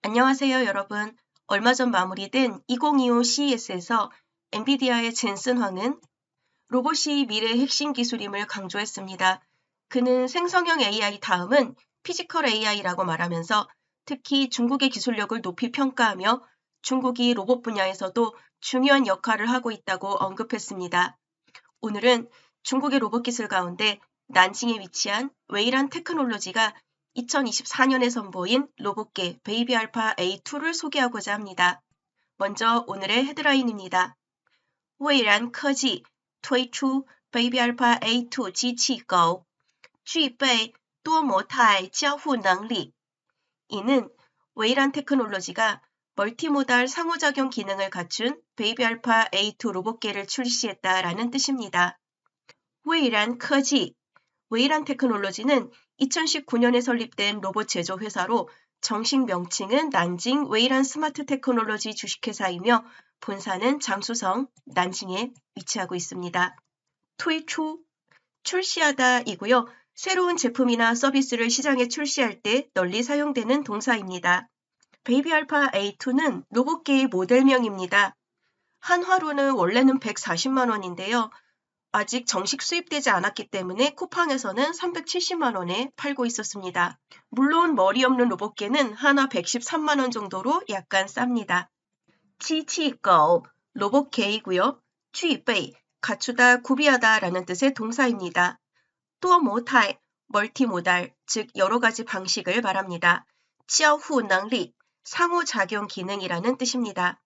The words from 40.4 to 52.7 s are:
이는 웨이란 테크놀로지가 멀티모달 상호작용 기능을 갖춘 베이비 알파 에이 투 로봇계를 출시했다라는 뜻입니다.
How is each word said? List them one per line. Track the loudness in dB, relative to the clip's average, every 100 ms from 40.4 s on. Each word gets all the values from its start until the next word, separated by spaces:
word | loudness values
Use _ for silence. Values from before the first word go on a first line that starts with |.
| 0 2 -2 _ _ _ 0 2 2 0 -2 4 6 4 0 -2 -2 -2 -2 0 2 0 0 -6 -6 _ _ _ _ _ _ _ _
이는 | -4 2 2 2 _ _ _ _
웨이란 | -2 2 4 2
테크놀로지가 | 0 0 0 0 -4 -6 0 0 -2 _ _ _
멀티모달 | -4 -4 -2 0 0 4 2 2
상호작용 | -2 -4 0 0 0 -2
기능을 | -4 -6 -4 -4
갖춘 | -4 -8 -4 -4 -4 _
베이비 | -4 -4 0
알파 | -2 0 2 4 4
에이 | 0 -2 -2
투 | -4
로봇계를 | -4 -6 -6 -6 -6 -6
출시했다라는 | -4 -2 -2 -4 -4 0 0 0 -4 -4
뜻입니다. | -2 -2 -4 -2 2 0 0 _ _ _ _ _ _ _